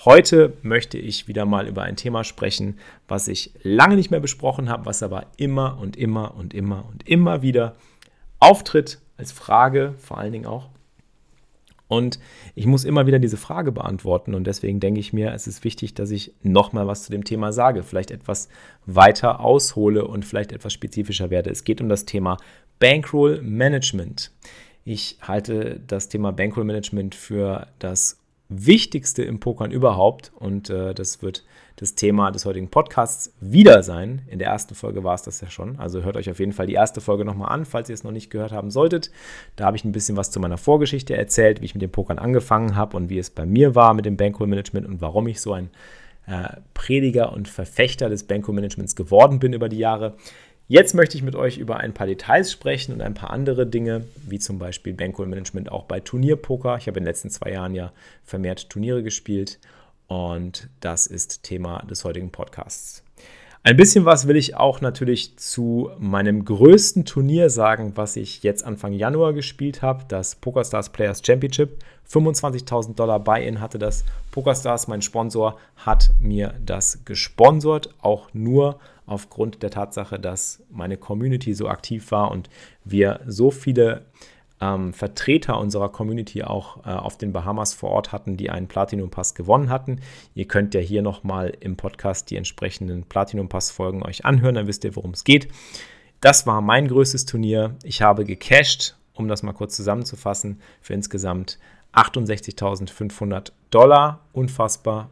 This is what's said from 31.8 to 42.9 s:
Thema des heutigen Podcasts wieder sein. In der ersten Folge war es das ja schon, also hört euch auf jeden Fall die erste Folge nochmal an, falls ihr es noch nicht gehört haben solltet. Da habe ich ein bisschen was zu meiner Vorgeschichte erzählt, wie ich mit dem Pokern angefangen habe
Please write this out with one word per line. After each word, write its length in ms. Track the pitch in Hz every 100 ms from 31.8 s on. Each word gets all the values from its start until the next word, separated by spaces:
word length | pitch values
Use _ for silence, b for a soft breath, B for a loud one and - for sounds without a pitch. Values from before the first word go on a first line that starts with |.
| 101 -
Thema 360 | 104 104 98
des 140 | 98 101
heutigen 240 | 95 92
Podcasts 640 | 151 - - 117 - - _
wieder 420 | 98 143 208 107
sein. 380 | 90 85 101 135 131
In 120 | 95
der 80 | 98
ersten 260 | 104 -
Folge 300 | 104 107 98
war 120 | 92 90
es 60 |
das 200 | - -
ja 80 | 87
schon, 280 | - 95 139
also 220 | 87 90
hört 120 | 90 107
euch 140 | 98
auf 100 | 90
jeden 140 | 95
Fall 120 | 101 92
die 100 | 98
erste 260 | 107 -
Folge 240 | 104 104 104
nochmal 260 | 101 98
an, 140 | 143 151
falls 240 | 117 117
ihr 40 |
es 120 | 113 104
noch 80 |
nicht 160 | 113 -
gehört 240 | 110 107
haben 180 | 107 101
solltet. 400 | 120 165 170 - B B B B -
Da 80 | 98
habe 100 | 110
ich 80 |
ein 80 | 107
bisschen 240 | 104 - 98
was 160 | 95
zu 80 | 101
meiner 180 | 90 87
Vorgeschichte 560 | - 147 143 139 131
erzählt, 460 | - 104 - 110 107
wie 60 | 107
ich 100 | 104
mit 60 |
dem 100 | 95
Pokern 280 | - 95 82
angefangen 580 | 120 127 123 110 113 101
habe 180 | 104